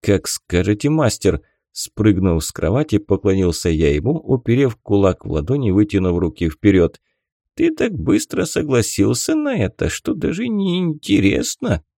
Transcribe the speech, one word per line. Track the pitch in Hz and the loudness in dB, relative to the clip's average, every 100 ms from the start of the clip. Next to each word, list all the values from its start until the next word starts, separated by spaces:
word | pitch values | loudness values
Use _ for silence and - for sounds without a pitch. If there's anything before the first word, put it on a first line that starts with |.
«Как | - 98 - | 2 0 0
скажете, | - _ 87 90 104 143 | -10 _ 0 0 0 0
мастер», | 156 131 - 98 87 _ _ _ | 2 0 2 0 0 _ _ _
спрыгнув | - - - 104 92 92 82 | -14 -14 0 2 4 2 0
с | - | -2
кровати, | - 80 113 156 104 | -4 -2 -2 0 -2
поклонился | - 98 104 95 90 82 90 | 0 -2 0 2 0 0 -2
я | 80 78 | 0 2
ему, | 73 95 | 0 0
уперев | 165 - 131 - 120 135 117 | -4 -2 -2 0 0 0 -2
кулак | - 101 98 90 - | -2 2 2 0 -4
в | |
ладони, | 80 76 143 120 | -6 -2 -2 2
вытянув | 92 104 101 92 87 | 2 2 2 0 0
руки | 85 - 85 | -2 -2 -4
вперед. | - 104 95 85 - _ _ _ _ _ - | 0 4 4 2 0 _ _ _ _ _ -2
«Ты | 330 | -2
так | 311 247 | 0 -4
быстро | 160 - 302 320 - 180 | -2 0 0 0 -6 -4
согласился | 175 156 127 107 - 196 - - 311 | -4 0 0 0 0 0 0 -2 -2
на | 294 233 | -2 -2
это, | 95 - - | -4 -2 -4
что | - - | -4 -6
даже | - 160 165 240 | -4 -4 -4 -4
не | 214 196 175 | -2 -2 -2
интересно», | 175 151 - - 98 65 - - 117 92 _ | -2 -4 -2 0 2 0 -4 -6 -4 -4 _